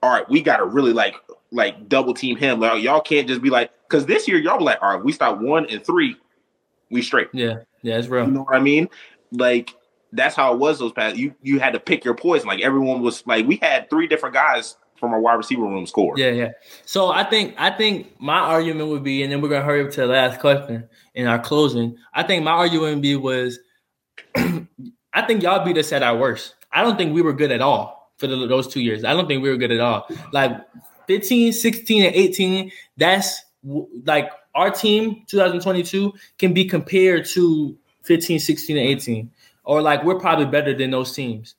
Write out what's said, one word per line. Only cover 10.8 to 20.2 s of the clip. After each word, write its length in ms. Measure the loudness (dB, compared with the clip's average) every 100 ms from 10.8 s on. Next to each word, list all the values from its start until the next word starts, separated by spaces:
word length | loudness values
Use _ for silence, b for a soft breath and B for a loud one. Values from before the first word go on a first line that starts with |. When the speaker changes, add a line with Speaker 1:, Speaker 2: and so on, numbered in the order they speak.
Speaker 1:
those 120 | -4
past. 240 | -4 -4 -2
You, 180 | -6 -6
you 180 | -2 0
had 120 | 0
to 60 | -2
pick 240 | -2 -2 0
your 80 | -2
poison. 320 | 0 0 0
Like, 120 | -2
everyone 400 | 0 0 0 0
was, 240 | -2 -4 -2
like, 220 | 0 2
we 80 | 0
had 280 | 2 0 -2
three 160 | -4 0
different 280 | -2 0 0
guys 400 | 2 0 -4 -16 _ _
from 140 | -4
our 60 | 0
wide 160 | 2 2
receiver 260 | 0 -4
room 240 | -2 -4 -4
score. 260 | 0 0 2
Speaker 2:
Yeah, 140 | 0
yeah. 200 | 0 -4 -8 B B -6
So 240 | -2 0
I 140 | 0
think, 320 | 0 0 -2 -2
I 140 | -2
think 480 | 0 -2 -2 -8 _
my 180 | -2 0
argument 500 | 2 0 0 -4 -4
would 140 | -4
be, 200 | -4 -2
and 80 | -2
then 80 | -2
we're 80 | -2
gonna 140 | -2 0
hurry 160 | 0
up 60 | -2
to 100 | -2
the 60 | 0
last 320 | 2